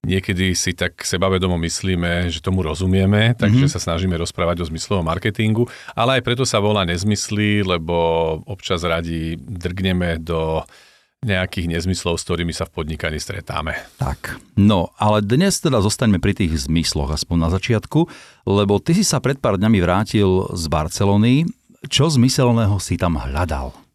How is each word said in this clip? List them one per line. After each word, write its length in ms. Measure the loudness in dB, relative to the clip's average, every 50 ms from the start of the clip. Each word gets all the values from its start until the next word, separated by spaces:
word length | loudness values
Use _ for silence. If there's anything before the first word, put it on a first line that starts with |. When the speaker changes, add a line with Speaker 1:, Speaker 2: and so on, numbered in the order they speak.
Speaker 1:
niekedy 540 | -2 0 -2 0 0 -2 -2 0 2 0 0
si 180 | 0 -2 -4 -2
tak 300 | -2 -4 -4 -4 -6 -8
sebavedomo 560 | -4 -2 0 0 2 2 2 2 0 0 0
myslíme, 720 | -2 -4 -4 -4 -2 -2 0 0 0 0 0 0 -2 -2
že 80 | -4 -4
tomu 240 | -4 -2 -2 0 0
rozumieme, 720 | -2 -2 -2 0 2 2 4 4 4 4 4 4 2 2
takže 320 | 2 2 4 4 4 4
Speaker 2:
Mhm. 60 | 2 0
Speaker 1:
sa 80 | -2 -4
snažíme 320 | -2 -2 -2 0 -2 -2
rozprávať 480 | -2 -4 -6 -4 -2 0 0 0 -2 -4
o 60 | -6
zmyslovom 320 | -6 -8 -4 -2 -2 -2 0
marketingu, 640 | 0 -2 -2 -2 -4 -2 0 0 0 2 0 0 -2 -4 -18 -18 -14 -4
ale 240 | -2 0 2 2
aj 80 | 0 0
preto 220 | -2 -2 -2 -2
sa 160 | 0 0 2 2
volá 240 | 2 2 2 0
Nezmysly, 800 | 0 -2 -2 0 0 -2 -2 -2 -4 -2 0 2 2 2 2 2
lebo 320 | 0 0 -2 -2 -2 0 2 2 2 2 2 0 0 -2 -4 -8
občas 340 | -12 -14 -12 -6 -4 -4 -2
radi 540 | -2 -2 -2 -2 -2 -4 -4 -4 -4 -6 -6
drgneme 800 | -8 -10 -12 -12 -8 -8 -8 -6 -2 -2 0 0 0 0 -2 -4
do 460 | -4 -4 -4 -4 -2 -2 -2 -4 -4 -6 -8 -18 -20 -20 _ _ _ _ _ _ _
nejakých 480 | -4 -2 0 0 0 -2 -4 -4 -4 -2
nezmyslov, 460 | -2 -2 -2 -2 -4 -2 0 -2 -2
s 80 | -2 -2
ktorými 320 | -4 -4 -2 -2 -4 -4
sa 80 | -6 -8
v 160 | -8 _ -8
podnikaní 400 | -8 -6 -6 -6 -6 -6 -6 -6
stretáme. 560 | -8 -8 -10 -12 -10 -8 -8 -6 -6 -6 -6 -8 -10 -14 _ _
Speaker 2:
Tak, 400 | -4 -4 -4 -6 -8 -14 -14 -14 -16 _ _
no, 400 | 4 4 4 4 4 0 -2 _
ale 240 | -2 0 2 2 2
dnes 400 | 2 2 2 2 2 2 0 0
teda 240 | -2 0 2 2 2
zostaňme 400 | 2 0 0 2 2 2 2 2
pri 80 | 0 0
tých 220 | 0 0 0 0 -2 -2
zmysloch, 480 | 0 0 0 0 0 -2 -2 -2 -2
aspoň 260 | -2 -4 -4 _ 0
na 140 | 0 2 2
začiatku, 560 | 0 0 0 0 -2 -2 -2 0 0 0 0 0 -4 -20 -20 -20 -20 _ _
lebo 320 | 0 2 2 4 4 2 0
ty 160 | 2 2 2
si 80 | 2 2
sa 160 | 2 0 0
pred 160 | 0 -2 -2
pár 240 | 0 0 0 0 2
dňami 240 | 4 4 4 4 4
vrátil 640 | 4 2 2 0 0 2 2 4 4 4 2 0 -2
z 160 | -4 -4 -4 -2
Barcelony. 760 | 0 0 -2 -2 -2 -2 0 2 4 4 4 4 4 4 2 0 -4 _ _ _ -20 _ -12
Čo 220 | -4 0 2 2 4
zmyselného 680 | 4 4 4 4 4 4 2 4 4 2 2 2 0 0
si 160 | -2 -2 -2
tam 240 | 0 0 0 0 -2
hľadal? 560 | -4 -4 -4 -4 -2 -2 -4 -6 -6 -8 -12 -16 -20 _ _